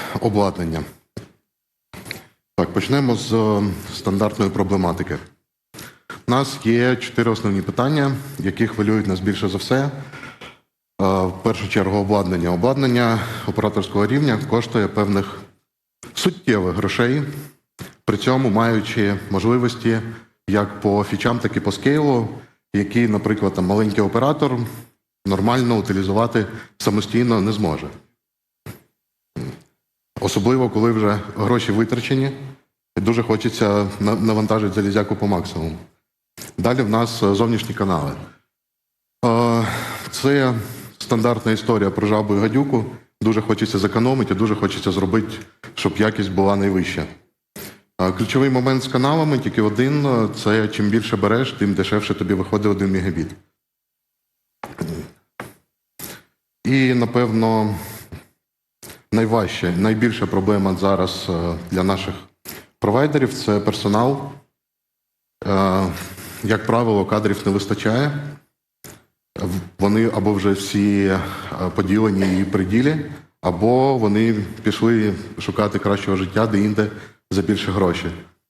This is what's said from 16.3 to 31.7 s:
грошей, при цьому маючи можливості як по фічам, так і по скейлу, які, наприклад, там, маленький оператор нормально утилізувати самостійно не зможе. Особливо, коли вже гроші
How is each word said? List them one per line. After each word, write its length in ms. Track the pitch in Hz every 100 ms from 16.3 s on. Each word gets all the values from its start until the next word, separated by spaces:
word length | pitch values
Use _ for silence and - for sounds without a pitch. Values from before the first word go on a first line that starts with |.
| - - 104 90
грошей, 480 | 90 98 - 120 147 147 - - _ _ - - -
при 120 | - 104
цьому 340 | 127 131 127
маючи 680 | 107 117 110 104 117 101 98 -
можливості 680 | 98 110 123 120 - 113 113 117 - - _ -
як 320 | 104 98 -
по 240 | 104 101
фічам, 340 | 98 98 120 120
так 180 | 107 135
і 40 |
по 120 | 107
скейлу, 560 | - 135 151 147 123 110 - - _ -
які, 340 | 101 98 117 117
наприклад, 460 | 104 101 107 98
там, 120 | 95 90
маленький 380 | 104 107 104
оператор 540 | 98 117 135 151 143 123 113 - - _ _ _ 98
нормально 520 | 95 107 127 120 110
утилізувати 680 | 90 95 95 101 117 117 98 - - -
самостійно 640 | 113 104 - 110 120 110
не 120 | 104
зможе. 360 | 104 90 71 - - _ _ _ _ _ _ - - _ _ _ _ _ - - - _ _ _ _ _ -
Особливо, 500 | 98 107 104 131 120
коли 220 | 107 117
вже 260 | 110 104 101 - -
гроші 360 | 104 123 -